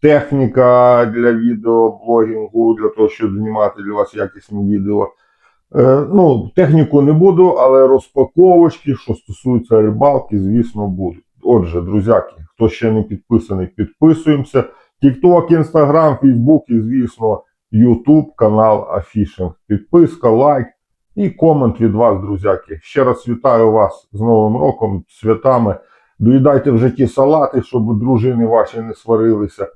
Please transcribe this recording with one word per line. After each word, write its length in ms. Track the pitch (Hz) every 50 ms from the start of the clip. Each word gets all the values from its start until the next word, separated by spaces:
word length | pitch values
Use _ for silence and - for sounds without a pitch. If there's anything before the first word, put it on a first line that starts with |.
Техніка 1040 | - 147 151 143 143 - 143 139 131 113 - 131 127 123 123 123 123 123 123 120 120
для 280 | 113 107 117 120 120 117
відеоблогінгу, 1400 | 113 117 120 117 107 107 113 117 113 113 110 107 - - 117 117 117 110 110 110 110 107 104 110 113 117 113 113
для 160 | 110 107 107
того, 200 | - - 110 107
щоб 220 | - - 113 104
знімати 520 | 95 101 110 110 107 107 104 101 - 101 101
для 100 | 101 104
вас 200 | 104 101 101 -
якісні 640 | 104 101 95 _ 101 _ _ 107 101 101 101 104
відео. 380 | 98 95 101 104 104 101 - _ _ _ _ _ _ _ _ _ _ _ _ -
Е, 320 | 156 127 131 131 139 147 - 185
ну, 380 | 202 185 160 139 113 101 - -
техніку 460 | - - 131 151 160 151 - - 143
не 120 | 139 143 156
буду, 340 | 156 175 196 180 165 185 185
але 400 | - - 123 131 131 135 131 131
розпаковочки, 1080 | 135 131 - _ _ - 131 - _ 160 180 185 180 170 170 160 - - _ 147 131
що 180 | - - - 110
стосується 680 | - _ _ 98 - _ 127 127 120 120 _ 113 110
рибалки, 580 | 107 107 107 113 131 143 143 131 - - - 104
звісно, 480 | 95 95 107 120 117 117 - 107 104 101
будуть. 360 | 92 92 95 87 85 - _ _ _ _ -
Отже, 380 | - 120 117 90 87 80 87
друзяки, 540 | 87 87 98 104 98 110 117 95 - - - - 78 _ _
хто 160 | _ 113 110
ще 220 | - - 117 113
не 120 | 110 110 104
підписаний, 640 | 107 107 92 _ _ 117 113 - - 101 95 92 90
підписуємося. 960 | _ - 104 - _ _ 147 160 160 156 - 156 151 143 127 - - 135 123 - - _ _ _ _ _ -
TikTok, 480 | 139 127 - - 180 175 175 165 170
Instagram, 680 | 220 - 151 - - 165 151 143 143 160 160 151 135 -
Facebook 420 | 139 135 127 117 117 135 156 147 - _
і, 140 | 120 113
звісно, 600 | 107 113 123 135 123 117 _ _ 113 110 104 - - _ _ _ _ _ -
YouTube, 520 | 110 117 123 117 117 120 - 151 156 147 151 _ -
канал 500 | 117 107 104 107 110 110 107 101 - 71
Афішинг. 600 | 80 98 98 _ _ 107 101 - - - 92 87 82 _ _ _
Підписка, 600 | 104 98 - _ - 175 170 - - - - 123
лайк 380 | 110 113 135 147 147 135 117 - _ _ _ _ _ _ _ _ _
і 140 | - 208 185
комент 520 | - _ - 165 156 147 131 117 - -
від 120 | 113 110 98
вас, 280 | 107 120 117 101 95
друзяки. 580 | 92 - 104 92 95 104 95 92 - _ 80 80
Ще 220 | _ - - 139 135
раз 240 | 123 120 - - 123
вітаю 440 | 117 117 - 139 120 113 113 110
вас 380 | 107 110 104 95 - - _ _ -
з 80 | 101
Новим 400 | 107 117 117 110 107 107 110 127
роком, 420 | 147 143 120 - 113 107 98 90 80 _
святами. 680 | _ _ - 110 110 107 - 135 131 123 117 104 92 - _ _ _ _ _ _ _ _
Доїдайте 520 | - 110 131 135 131 147 143 135 190 147
вже 180 | 127 113 120 131
ті 180 | 120 - 135 113
салати, 540 | - - 135 139 156 156 143 131 - 131
щоб 380 | 117 - - 123 110 110 117 104
дружини 460 | 110 123 131 117 110 131 123 117 117
ваші 360 | 110 113 113 107 - - 117
не 120 | 113 113 107
сварилися. 760 | _ _ - 117 110 110 113 113 104 104 98 _ - 98 - _